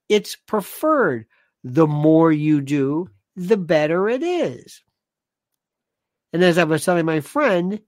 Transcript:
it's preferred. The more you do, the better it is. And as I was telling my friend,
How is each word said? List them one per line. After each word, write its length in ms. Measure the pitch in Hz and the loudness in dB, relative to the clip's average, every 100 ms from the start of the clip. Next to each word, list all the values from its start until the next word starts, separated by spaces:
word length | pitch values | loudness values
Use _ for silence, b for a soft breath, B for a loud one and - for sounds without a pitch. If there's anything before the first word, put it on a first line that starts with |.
| _ | _
it's 280 | 208 - - | -2 -2 -12
preferred. 920 | _ 214 185 - 311 302 196 120 110 _ _ _ | _ -6 -6 -6 -2 0 0 -2 -8 _ _ _
The 220 | 127 127 156 | -4 2 2
more 440 | 147 156 160 165 | 4 4 6 4
you 300 | 156 151 151 | 2 0 0
do, 480 | 135 147 135 151 180 _ _ - | 0 -2 -2 -4 -8 _ _ -12
the 200 | 180 220 | -2 -2
better 520 | 170 160 151 170 208 | 0 0 0 -2 -2
it 140 | 254 | -4
is. 600 | 330 359 208 120 - - _ _ _ _ _ _ _ _ _ _ _ _ _ _ _ | -4 -4 -4 -6 -16 -20 _ _ _ _ _ _ _ _ _ _ _ _ _ _ _
And 120 | 165 | 0
as 140 | 180 170 | 2 2
I 60 | |
was 200 | 160 156 | 2 0
telling 220 | - 175 160 | 0 0 0
my 140 | 160 | -2
friend, 600 | 139 285 285 180 175 208 | -4 -2 0 0 -2 -8